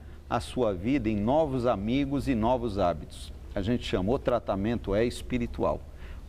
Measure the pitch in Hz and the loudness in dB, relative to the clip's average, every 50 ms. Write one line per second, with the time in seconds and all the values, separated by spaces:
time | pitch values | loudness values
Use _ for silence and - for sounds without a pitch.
0 | - - - - - - - 120 - - - 127 123 107 98 85 92 117 139 143 | -16 -16 -16 -14 -6 -2 -2 -2 -2 -2 -2 0 2 2 2 0 0 0 2 2
1 | 110 110 110 101 101 113 135 156 165 143 131 131 117 123 113 98 101 110 123 139 | 2 2 2 2 2 4 4 4 4 2 2 0 2 2 2 2 0 0 2 2
2 | 143 139 143 139 113 127 131 113 110 117 131 123 117 120 95 98 92 87 85 73 | 2 0 0 0 0 2 2 2 4 4 2 2 0 0 0 2 2 2 2 0
3 | - - - - - - - - - - - 104 90 101 123 120 - - - 98 | -4 -10 -12 -12 -12 -12 -12 -12 -12 -8 -4 -2 0 0 0 0 0 0 0 0
4 | 92 101 127 143 - 131 120 113 - - 104 98 98 110 120 107 - - 95 104 | 2 2 2 0 2 2 0 2 2 0 -2 0 0 0 0 -2 -2 0 2 2
5 | 120 123 - - - - - 120 120 113 - - 110 78 78 - - - - - | 2 2 0 -4 -6 -4 -2 -2 -2 -2 -2 0 0 0 0 -2 -4 -10 -14 -14
6 | - - - - - | -12 -12 -12 -12 -6